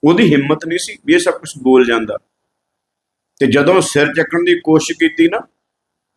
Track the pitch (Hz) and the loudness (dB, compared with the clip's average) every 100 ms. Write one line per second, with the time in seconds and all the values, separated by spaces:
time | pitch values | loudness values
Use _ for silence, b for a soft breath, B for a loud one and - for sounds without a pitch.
0 | 147 175 214 147 139 151 156 175 - - | 2 2 4 2 0 -4 -4 -8 -10 -14
1 | - 170 175 - 156 147 127 131 123 117 | 0 0 0 -4 -10 -6 2 4 4 0
2 | 107 101 _ _ _ _ _ _ _ _ | -4 -10 _ _ _ _ _ _ _ _
3 | _ _ _ _ 131 135 143 185 156 143 | _ _ _ _ 0 0 2 2 0 0
4 | 147 151 160 170 175 175 175 160 156 165 | -2 -2 -4 -2 0 -2 2 0 0 -2
5 | 165 156 165 208 - _ _ _ _ _ | -2 0 0 0 -10 _ _ _ _ _
6 | _ | _